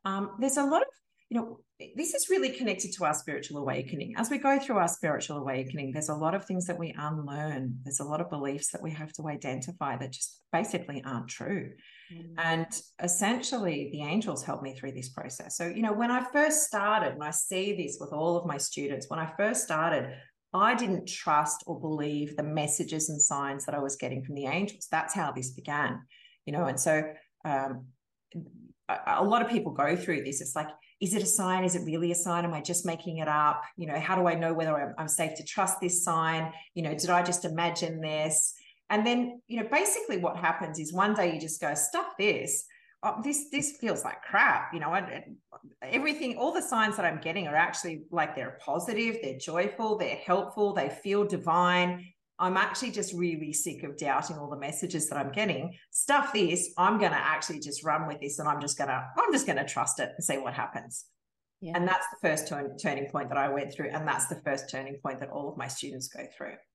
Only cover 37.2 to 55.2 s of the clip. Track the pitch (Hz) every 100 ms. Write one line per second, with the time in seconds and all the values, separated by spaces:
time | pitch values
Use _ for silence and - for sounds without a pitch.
37.2 | 175 175 170 160 170 165 165 160 156 151
38.2 | 156 156 - - - _ - 214 226 240
39.2 | 247 - _ 233 220 294 403 480 440 190
40.2 | 170 175 170 165 165 156 156 175 208 214
41.2 | 175 160 160 - 156 151 - 339 339 -
42.2 | 208 165 - - - - _ _ 208 214
43.2 | 277 285 - 285 285 - 226 - - -
44.2 | - 202 240 123 - 170 151 185 165 -
45.2 | - - _ - - _ - 247 302 294
46.2 | 262 - 277 359 - 233 214 208 175 156
47.2 | 160 185 160 151 170 - 175 156 156 170
48.2 | 151 135 117 - - 156 202 220 226 214
49.2 | 139 131 - 165 202 - 220 208 170 -
50.2 | - 185 190 - 208 180 135 - 202 202
51.2 | 196 180 175 175 180 180 180 180 - _
52.2 | _ - 185 190 208 - 247 202 185 175
53.2 | 175 156 151 151 175 139 151 143 147 139
54.2 | - 156 143 143 139 151 175 156 - 143